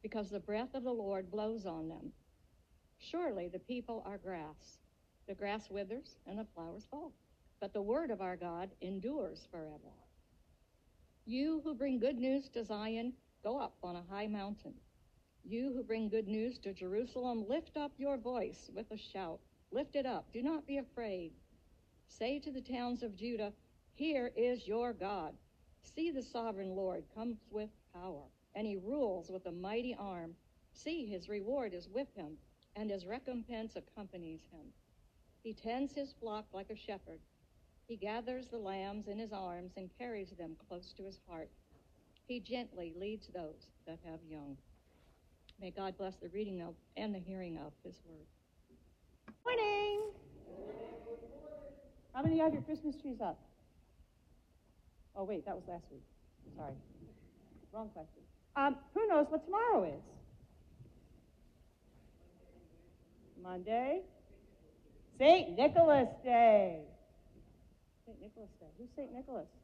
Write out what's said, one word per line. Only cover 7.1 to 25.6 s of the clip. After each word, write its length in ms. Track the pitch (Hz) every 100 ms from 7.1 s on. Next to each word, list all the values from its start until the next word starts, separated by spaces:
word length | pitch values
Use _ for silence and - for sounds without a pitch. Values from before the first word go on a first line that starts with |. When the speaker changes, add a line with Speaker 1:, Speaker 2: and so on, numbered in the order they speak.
| - _ - - -
Speaker 1:
But 140 | -
the 100 | -
word 300 | 226 262 330
of 80 | 208
our 160 | 190 180
God 340 | 175 170 190 -
endures 680 | 185 190 214 302 185 165 -
forever. 460 | 170 156 151 - - - - - - - - - _ - - - -
You 360 | - 247 294 320
who 120 | 311
bring 240 | 254 277 254
good 200 | 240 262
news 300 | 254 269 269
to 120 | -
Zion, 540 | 220 208 214 226 233 247 _ _
go 160 | 208 262
up 180 | - -
on 140 | 180 175
a 60 |
high 260 | 175 196 214
mountain. 500 | 208 196 214 - - - _ - - _ _
You 300 | - 226 269
who 100 | 254
bring 280 | 214 226 220
good 180 | 220 202
news 300 | 214 226 247
to 160 | 196
Jerusalem, 760 | 190 185 202 247 262 247 233 202
lift 280 | 294 330 -
up 220 | 294 -
your 200 | 277 277
voice 520 | 240 247 180 - -
with 160 | 185 220
a 40 | 214
shout. 440 | - 190 180 156 - - -
Lift 240 | 220 294 285
it 100 | 262
up. 240 | 220 -
Do 100 | 226
not 240 | 254 320 285
be 100 | 277
afraid. 580 | 262 - 226 185 165 - - - - - - - -
Say 300 | - 226 285
to 100 | 294
the 120 | 262
towns 400 | - 247 247 247
of 140 | 233 190
Judah, 360 | 226 233 208 208 - - -
"Here 360 | - 302 285 247
is 380 | - 240 247 185
your 280 | 220 240
God." 420 | 208 185 202 160 - - _